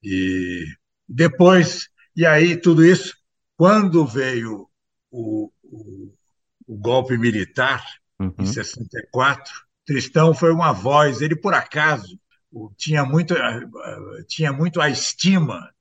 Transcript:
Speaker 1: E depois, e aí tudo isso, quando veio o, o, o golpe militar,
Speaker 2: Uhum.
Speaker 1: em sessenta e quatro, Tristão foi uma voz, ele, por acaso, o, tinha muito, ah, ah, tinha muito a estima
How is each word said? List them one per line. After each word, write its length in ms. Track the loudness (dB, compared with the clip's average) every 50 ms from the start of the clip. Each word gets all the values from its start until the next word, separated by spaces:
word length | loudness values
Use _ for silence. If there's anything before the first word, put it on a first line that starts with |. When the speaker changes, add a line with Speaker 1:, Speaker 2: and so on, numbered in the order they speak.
| -8
Speaker 1:
E 600 | -6 -4 -4 -2 -2 -4 -4 -6 -6 -8 -10 -12 -14 -16 _ _ _ _ _ _
depois, 800 | -14 -2 0 0 0 4 6 6 8 8 6 4 2 -2 -10 -14 _ _ _ _ _ _
e 120 | 0 2
aí 320 | 4 4 4 4 2 0
tudo 280 | 2 2 4 6 8 8
isso, 300 | 8 6 4 0 -8 -16 _ _ _ _ _ _ _ _
quando 500 | _ 4 4 4 4 2 2 2 2 0
veio 640 | 0 -2 -4 -4 -4 -4 -6 -6 -8 -12 -14 -16 _ _ _ _ _ _ _ _ _
o, 400 | -14 -12 -8 -6 -6 -8 -8 -10 _ _ _
o, 500 | _ -20 -20 -20 -20 -20 -20 -20 -20 _ _ _ _ _ _ _ _ _ _ _
o 100 | -18 -16
golpe 400 | -8 -4 0 0 0 0 0 -2
militar, 640 | 0 0 0 0 -2 -6 -6 _ -4 -2 -2 -4 -6 -10 -16 -20 _ _ _ _ _
Speaker 2:
Uhum. 140 | -8 -8 -6 -6
Speaker 1:
em 60 | -6
sessenta 500 | -6 -6 -8 -10 -12 -14 -16 -16 -14 -14
e 100 | -16 -16 _
quatro, 420 | -4 0 0 0 -2 -4 -10 -20 -20 -20 _ _ _ _ _
Tristão 480 | -6 -4 -4 -4 -2 _ 2 4 4 2
foi 180 | 2 2 0
uma 200 | 2 2 0 -2
voz, 500 | -2 -2 -2 0 2 2 2 2 0 -4
ele, 140 | -4 -4 -4
por 180 | -4 -2 -2 -2
acaso, 680 | -2 -2 -4 -6 -2 -2 -2 -2 -4 -8 -16 -20 -20 _ _ _ _ _ _
o, 200 | _ -18 -18 -18 -16
tinha 300 | _ -6 -2 -2 -2 0
muito, 300 | 0 0 -2 0 0 -2
ah, 240 | -2 -2 -4 -6 -8
ah, 640 | -12 -16 -18 -18 -16 -16 -16 -16 -18 -18 -18 -20 -16
tinha 240 | _ -8 -6 -4 -4
muito 300 | -2 -2 -4 -4 -2 -2
a 80 | -2 -2
estima 800 | -2 -4 -6 -8 -6 -2 0 2 2 2 0 -2 -6 -12 -16 -20 _ _